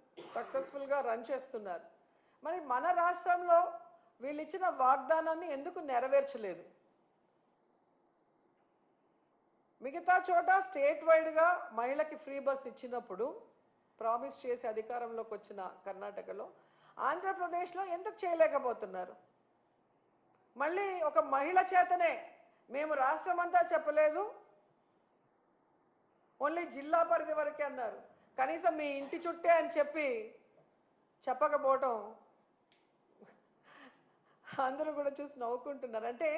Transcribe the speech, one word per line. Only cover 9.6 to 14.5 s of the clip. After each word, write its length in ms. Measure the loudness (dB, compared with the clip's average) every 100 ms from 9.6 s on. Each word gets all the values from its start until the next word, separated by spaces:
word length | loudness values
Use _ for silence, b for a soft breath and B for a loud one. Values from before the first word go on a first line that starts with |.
| _ -12
మిగతా 400 | -10 -2 4 4 4
చోట 200 | 2 6 4
స్టేట్ 460 | 2 0 2 2
వైడ్‌గా 680 | 6 6 6 4 4 4 -2
మహిళకి 440 | -4 -2 -2 -4 -6
ఫ్రీ 220 | -10 -6
బస్ 280 | -2 -2 -4
ఇచ్చినప్పుడు, 600 | -12 -10 -8 -8 -6 -6 -6 -16 _ _ _ _ -6
ప్రామిస్ 460 | -2 -2 -4 -8
చేసి 200 | -6